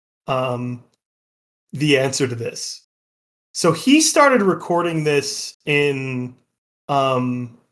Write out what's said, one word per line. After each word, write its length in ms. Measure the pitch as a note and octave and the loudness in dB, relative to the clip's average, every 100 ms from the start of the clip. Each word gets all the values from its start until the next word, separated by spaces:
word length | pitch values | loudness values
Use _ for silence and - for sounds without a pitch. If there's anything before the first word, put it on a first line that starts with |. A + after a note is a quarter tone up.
| _ _ - | _ _ -6
um, 560 | C3 B2+ B2 B2 B2 _ _ _ _ _ _ _ _ _ | -4 -2 -4 -8 -10 _ _ _ _ _ _ _ _ _
the 260 | B2 D3+ C3+ | -4 2 2
answer 300 | C3+ C3+ C3 | 2 -2 -4
to 60 | A#2 | -4
this? 500 | A2+ - - - _ _ _ _ _ _ _ | -8 -10 -14 -16 _ _ _ _ _ _ _
So 200 | - E3+ | -2 0
he 280 | E3 B3+ D4+ | 0 4 4
started 400 | D#4 D#4+ C#4+ B3 | 4 4 4 4
recording 640 | G3 E3 - E3+ E3+ D#3+ | 2 0 -2 -2 0 0
this 540 | D3+ C#3+ C3+ - - - D3+ | 2 0 0 -8 -12 -10 -2
in, 680 | D3 C#3+ C3+ C3 B2+ B2 - _ _ _ _ - | 2 2 -2 -4 -6 -8 -12 _ _ _ _ -2
um, 720 | C#3 C3+ B2+ B2 B2 A#2+ - _ | 0 2 0 -2 -4 -8 -16 _